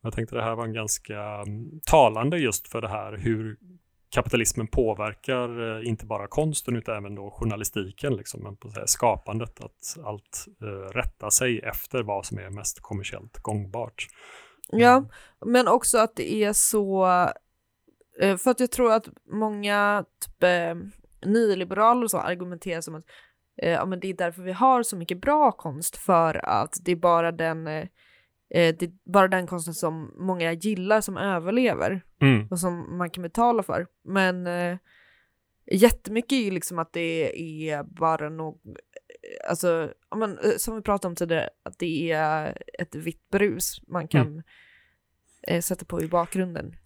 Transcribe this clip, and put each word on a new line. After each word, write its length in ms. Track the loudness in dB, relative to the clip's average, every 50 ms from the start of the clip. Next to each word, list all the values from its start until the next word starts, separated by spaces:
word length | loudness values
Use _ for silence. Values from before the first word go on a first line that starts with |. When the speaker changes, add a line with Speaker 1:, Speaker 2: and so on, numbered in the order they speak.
Speaker 1:
Jag 120 | _ -6 -6
tänkte 220 | -6 -6 -4 -4
det 80 | -4 -2
här 120 | -2 -4
var 80 | -4 -6
en 80 | -6 -6
ganska, 460 | -6 -4 -4 -4 -6 _ -12 -12 -10
mm, 580 | -10 -10 -10 -10 -10 -10 -10 -10 -10 -12 -14 -14 -2
talande 520 | 4 6 6 6 6 4 2 -2 -2 -2 0
just 280 | -2 -2 -2 -4 -8 -6
för 140 | -8 -6
det 60 | -6 -6
här 300 | -6 -8 -8 -10 -12 -6
hur 400 | -2 -2 -2 -2 -2 -8 -12 -14 _ -20 -20 -20 _ _ _ _ _ _
kapitalismen 580 | -2 -2 0 2 0 0 0 0 0 -2 -4 -2
påverkar, 1080 | 0 0 0 0 0 -2 -4 -6 -6 -8 -6 -4 -2 -2 -2 -4 -6 -6 -6 -6 -6 -6
eh, 80 | -4 -4
inte 180 | -4 -4 -4
bara 220 | -8 -8 -8 -8 -4
konsten 480 | -2 0 0 0 0 -4 -4 -4 -4
utan 220 | -4 -4 -6 -8 -8
även 180 | -8 -10 -12
då 160 | -12 -14 -14
journalistiken, 840 | -8 -4 -4 -2 -2 -2 -6 -6 -4 -4 -6 -6 -8 _ -4 -4 -4
liksom, 280 | -4 -4 -12 -14 -12 -12
men 140 | -14 -14 -14
på 120 | -18 -14
så 100 | -12 -8
här 60 | -2
skapandet, 760 | -2 -2 2 2 2 2 2 -4 -6 -6 -6 -6 -8 -12 -16
att 360 | -18 -18 _ _ -14 -14 -14 -10 -10
allt, 400 | -10 -10 -10 _ _ -14 -14 -14 -14 _ _
eh, 60 | -12 -10 -10 -10 -12 -6 -4
rättar 360 | -4 -4 -4 -6 _ -4 0
sig 300 | 2 2 2 2 -2 -2
efter 440 | -4 -8 -8 -10 -12 -6 -4 -4 -4
vad 220 | -2 -4 -6 -6
som 120 | -8 -10 -10
är 120 | -10 -10
mest 300 | -12 -8 -8 -8 -8 -10
kommersiellt 560 | -10 -8 -8 -8 -6 -8 -10 -12 -14 -14 _ -12
gångbart. 680 | -8 -6 -4 -4 -6 -6 -8 -8 -8 -8 _ -12 -14 -14 _ _ -20 -20 -20 -20 -20 -20 _ _ -14 -4
Speaker 2:
Ja, 260 | 4 6 8 10 8 8
Speaker 1:
Mm. 120 | 6 0 -12 -20 -20 -20 _ _ -4
Speaker 2:
men 220 | 4 4 4 6 6
också 300 | 4 4 4 4 4 4
att 180 | 4 4 _
det 180 | -4 -4 -2 0 0 2
är 100 | 2 2
så, 520 | 2 2 2 2 2 0 2 2 4 4 6 6 6 4 2 0 -4 _ _ _ _ _ _ _ _ _ _ _ _ _ _ _ 2
eh, 180 | 2 2 2 4
för 140 | 4 2
att 80 | 4 4
jag 120 | 2 0
tror 200 | 2 2 4 6 4
att 160 | 4 2 -2 -20 _ _ _
många 720 | -4 -4 -2 -2 -4 -4 -2 0 2 2 4 4 2 0 -2 _ _ _ -14
typ, 180 | -14 -2 _ 4
eh, 320 | 4 4 4 0 -2 -6 -8 -10 -14 -16 -20 _ _ _ -8 -2 2
nyliberaler 720 | 2 4 4 4 2 0 -2 -4 0 4 6 6 6 4 2
och 80 | 0
så 60 | -2 -2
argumenterar 640 | -2 -2 -4 -4 -6 -10 -10 -10 -8 -6 -6 -6
som 140 | -6 -8 -12
att, 100 | -14 -16 _ -20 -20 -20 _ _ _ _ _ _ -2
eh, 100 | 0 0
ja, 140 | 2 2 0
men 140 | -2 -4 -4
det 80 | -6 -8
är 60 | -4
därför 280 | -2 -4 -4 -4 -6
vi 100 | -10 -8
har 320 | -2 2 4 6 6 4 2
så 140 | 0 -4 -6
mycket 240 | -6 -6 -6 -4
bra 300 | 0 2 4 6 4 4
konst, 460 | 4 0 -8 -10 -8 -6 -8 -8 -8 -6
för 480 | 0 4 6 6 6 4 2 -2 -2
att 280 | 0 0 0 0 -2 -6 -8
det 100 | -2 -2
är 40 | -2
bara 360 | 2 4 4 6 6 4 2
den, 360 | 0 0 -2 -2 -2 -4 -6 -6
eh, 140 | -6 -6 -8 -10 _ _ _ _ _ _ _ _ _ _ _ _
eh, 260 | 2 4 4 4 4 2
det 40 | -4
är 80 | -6 -6 _ _ 2
bara 160 | 4 6 6 6
den 200 | 4 0 0 -2
konsten 260 | -6 -6 -6 -8 -8
som 400 | -4 -4 -4 -4 -4 -10 -12 -12 -6
många 340 | -4 -4 -2 0 0 -2 -2
gillar 480 | -2 -2 -2 -2 -2 2 2 2 2
som 160 | 2 0 -6 -4
överlever 840 | -2 -2 -2 -2 -2 0 2 4 4 4 2 2 0 -2 -2 -2 -6 _ _ _
Speaker 1:
Mm. 260 | 6 6 6 4 2 -2
Speaker 2:
och 80 | -4 -2
som 380 | -2 -2 -4 -4 -8 -10 -6 -6
man 120 | -6 -6
kan 140 | -6 -8 -10
betala 400 | -6 _ 2 4 4 4 2 0
för. 240 | -2 -4 -4 -4 -6 _ _ _
Men, 440 | -2 0 2 2 2 2 0 -4 -4
eh, 300 | -4 -2 -2 -2 -4 -6 _ _ _ _ _ _ _ _ _ _ _ _ _ _ _ _ _ -2
jättemycket 600 | 4 8 8 8 6 4 _ -4 -2 -2 0 _
är 120 | 0 2 2
ju 80 | 0
liksom 280 | -2 -2 -4 -4 -4 -4
att 140 | -4 _ -4
det 460 | -4 -2 -2 0 0 0 0 -2 -4 -10 -10 -8 -8 -4 -4
är 140 | -4 -4 -6
bara 460 | -10 -6 0 2 2 2 2 -2 -6
nog, 300 | -6 -8 -10 -10 -10 _ _
eh, 840 | -20 -20 -20 _ _ _ -20 _ _ -20 -20 -18 -16 -14 -12 -4 -4
alltså, 440 | -2 0 2 2 2 2 0 -4 -8 _ _ _
ja, 80 | -4 -2
men, 140 | -2 -2 -4 0
eh, 140 | 2 2 2 2
som 180 | -2 -6 -6
vi 60 | -6
pratade 260 | 0 0 0 0 0 -4
om 40 | -4
tidigare, 340 | -2 -2 0 0 0 0 -4 _ _ _
att 160 | -16 -10 _
det 320 | -6 -4 -2 -2 0 0
är 460 | 0 2 2 2 0 0 -2 -4 -8 -10 -14 -16 -8 -8
ett 160 | -8 -8 -8
vitt 340 | -8 -8 -8 -8 _ _ _
brus 520 | 0 2 2 2 2 -2 -4 -6 -6 -10 -16 _
man 200 | -6 -6 -6 2
kan, 200 | 4 4 4 4
Speaker 1:
Mm. 160 | -2 -12 -16 _ _ -20 -20 _ _ _ _ _ _ _ _ _ _ _ _ _ _ _ -6 -2
Speaker 2:
eh, 140 | -2 -2
sätta 240 | 0 -2 -4 -4 -6
på 160 | _ -6 -6
i 60 | -4 0
bakgrunden. 680 | 0 0 0 0 -2 -4 -4 -2 -4 -10 -10 -10 -14 -18 _